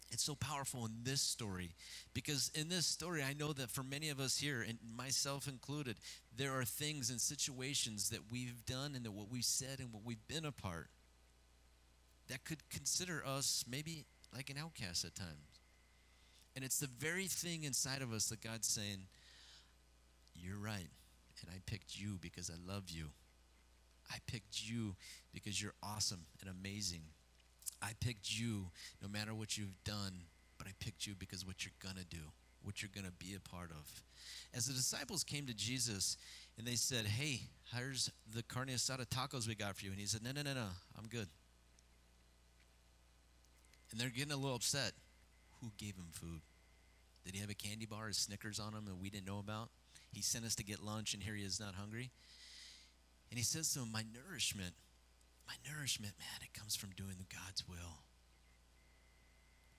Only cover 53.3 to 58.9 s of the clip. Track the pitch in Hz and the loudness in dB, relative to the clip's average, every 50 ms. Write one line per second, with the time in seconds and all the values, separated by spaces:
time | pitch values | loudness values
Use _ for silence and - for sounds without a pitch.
53.3 | 113 120 117 - - 160 160 - - 143 123 113 110 110 110 113 110 120 131 196 | 0 2 2 4 4 4 2 2 2 2 0 0 0 -2 -2 -2 -6 -10 -8 -6
54.3 | 180 117 - - - 104 92 90 - - - - - - - - - - - - | -2 2 2 2 2 2 -2 -2 -4 -8 -16 -20 -20 -20 -20 -20 -20 -20 -20 -20
55.3 | - - - - - - - 135 151 151 143 120 - - 107 104 98 - - - | -20 -18 -12 -12 -12 -8 -8 -6 -4 -2 2 2 2 2 0 -4 -6 -6 -8 -8
56.3 | - - - - - - 104 104 - - - 95 - - 98 98 95 90 95 - | -8 -8 -10 -10 -10 -10 -2 0 0 0 0 -4 -6 -6 -4 -4 -4 -6 -8 -8
57.3 | - - 87 95 92 - - - 90 87 85 85 85 73 - - - - - - | -8 -8 -8 -4 -4 -4 -4 -4 -6 -8 -8 -8 -10 -12 -16 -20 -20 -20 -20 -20
58.3 | - - - - - - - - - - - - | -20 -20 -20 -20 -20 -20 -20 -20 -20 -20 -20 -20